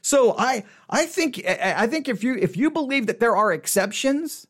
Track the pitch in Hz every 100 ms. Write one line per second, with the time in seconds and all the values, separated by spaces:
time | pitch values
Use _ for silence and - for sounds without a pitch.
0 | - 285 240 - 247 254 - - _ 269
1 | 330 370 330 226 180 180 190 156 226 320
2 | 277 233 247 254 180 165 294 311 277 277
3 | 214 214 233 196 214 160 - 202 196 -
4 | 269 277 311 -